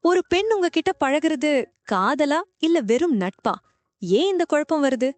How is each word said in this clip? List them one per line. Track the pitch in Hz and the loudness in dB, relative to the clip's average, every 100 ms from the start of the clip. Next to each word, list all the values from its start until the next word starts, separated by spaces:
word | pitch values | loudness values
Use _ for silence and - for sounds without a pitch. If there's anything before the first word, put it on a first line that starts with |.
ஒரு | 330 359 - | 2 0 0
பெண் | 349 440 | -2 0
உங்ககிட்ட | 427 349 330 370 370 | 0 0 0 -4 -2
பழகுறது | 269 294 320 311 302 277 - _ - | -2 0 0 -2 0 -2 -4 _ -4
காதலா | 196 202 285 285 311 403 _ | 0 0 0 0 -2 -4 _
இல்ல | 320 339 | 0 0
வெறும் | 208 240 349 226 | 2 0 2 0
நட்பா? | 185 _ 226 - _ _ _ _ | -2 _ -6 -6 _ _ _ _
ஏன் | 175 202 381 | 0 2 2
இந்த | 370 339 | 0 0
குழப்பம் | 294 302 311 | 0 0 0
வருது? | 277 262 262 | 0 0 -4